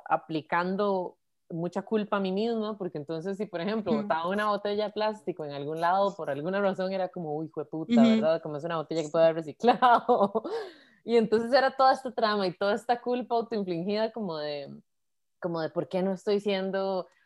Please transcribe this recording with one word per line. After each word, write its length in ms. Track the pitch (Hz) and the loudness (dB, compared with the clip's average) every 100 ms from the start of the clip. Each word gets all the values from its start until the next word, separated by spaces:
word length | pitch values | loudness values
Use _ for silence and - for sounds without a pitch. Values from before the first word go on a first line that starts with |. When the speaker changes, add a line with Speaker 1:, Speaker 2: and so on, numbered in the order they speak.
| - | -2
Speaker 1:
aplicando 1080 | 160 - 156 143 170 180 190 202 190 180 - _ _ _ | -4 -2 -6 -2 -2 0 0 0 0 -4 -10 _ _ _
mucha 320 | 165 170 196 | -6 -4 -6
culpa 340 | 190 220 208 202 | -2 -2 0 -2
a 40 | |
mí 120 | 190 | 0
misma, 440 | 190 226 226 214 214 | 0 -2 -2 -4 -6
porque 200 | 180 151 | -8 -8
entonces 380 | 143 165 170 196 | -8 -6 -6 -6
si, 100 | 214 | -6
por 140 | 170 | -4
ejemplo, 320 | 170 220 202 | -2 -2 0
Speaker 2:
Ujú. 20 | |
Speaker 1:
botaba 340 | 156 202 160 170 | -2 0 -2 0
una 200 | 202 214 | -2 0
botella 380 | 202 208 208 208 | -2 -2 -2 -4
de 60 | |
plástico 520 | 214 214 208 - 165 | -2 -4 -4 -8 -8
en 80 | 151 | -8
algún 280 | 139 143 160 | -8 -6 -2
lado, 360 | 170 190 202 180 | 2 2 2 0
por 140 | 151 | -6
alguna 300 | 139 156 190 | -4 -2 0
razón 320 | 202 185 185 | 0 0 -4
era 180 | 190 185 | -2 -4
como, 240 | 185 160 151 | -6 -6 -6
"Uy, 120 | 160 | -6
jueputa", 600 | - 147 160 160 233 233 | -8 -8 -8 0 6 6
Speaker 2:
Ujú. 0 | |
Speaker 1:
¿verdad? 340 | 220 160 160 | 6 2 0
Como 140 | 160 151 | -2 -8
es 80 | |
una 120 | 165 165 | -4 -6
botella 240 | 151 160 | -4 -4
que 80 | 151 | 0
puede 140 | 165 165 | 4 4
haber 100 | 160 | 4
reciclado. 960 | 151 - 233 240 254 226 233 247 202 226 | -6 0 2 4 6 4 4 2 4 0
<laughs> 80 | 226 453 392 311 - _ - | -4 -6 -8 -14 -20 _ 2
Y 120 | 233 | 2
entonces 340 | 220 220 233 | 4 2 4
era 240 | 262 262 262 | 4 4 4
toda 160 | 262 | 4
esta 200 | 277 254 | 4 0
trama 320 | 240 220 208 190 | 0 0 2 0
y 100 | 175 | 0
toda 180 | 202 | 0
esta 280 | 220 - 240 | 0 0 -2
culpa 320 | - 247 247 | 0 -2 0
autoinfligida 760 | 233 220 226 185 170 180 208 220 | -2 0 -4 -2 -4 -2 0 -2
como 280 | 226 202 156 | -2 -6 -4
de, 360 | 147 147 139 143 _ _ _ _ _ _ | -6 -6 -10 -16 _ _ _ _ _ _
como 200 | 180 165 | -6 -4
de 100 | 156 | -2
por 180 | 170 156 | -4 -2
qué 140 | 185 | -2
no 100 | 185 | -2
estoy 280 | 185 - 202 | -2 0 0
siendo 680 | 202 190 190 190 190 190 175 _ | 0 -2 -2 -2 -2 -4 -6 _